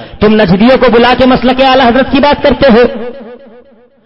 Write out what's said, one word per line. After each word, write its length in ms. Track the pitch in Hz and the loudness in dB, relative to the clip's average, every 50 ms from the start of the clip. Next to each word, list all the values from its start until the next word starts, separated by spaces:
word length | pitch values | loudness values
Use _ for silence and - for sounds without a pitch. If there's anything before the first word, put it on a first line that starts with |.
| 113 - - - | -20 -20 -8 -2
تم 140 | - 214 214 | -2 0 0
نجدیوں 440 | 214 214 170 185 180 214 247 262 220 | 0 0 0 0 2 2 2 2 2
کو 140 | 240 247 | 2 2
بلا 220 | 208 233 240 240 254 247 | 2 2 2 2 2 0
کے 80 | 262 | 0
مسلک 380 | 254 254 - 233 247 254 254 269 | 0 0 0 0 -2 -2 0 0
اعلی 240 | 269 262 262 262 233 | 0 2 2 0 0
حضرت 240 | 226 269 254 254 | 0 0 -2 0
کی 80 | - 277 | 0 0
بات 240 | 254 285 285 277 - | 0 0 0 0 -2
کرتے 280 | 285 247 - - 277 | -2 0 2 2 2
ہو، 420 | 208 233 247 - - 202 233 247 - - - 220 - - - 226 202 - _ _ _ _ _ _ _ _ _ | 4 4 2 0 -2 -8 -12 -14 -16 -16 -20 -20 -20 -20 -20 -20 -20 -20 _ _ _ _ _ _ _ _ _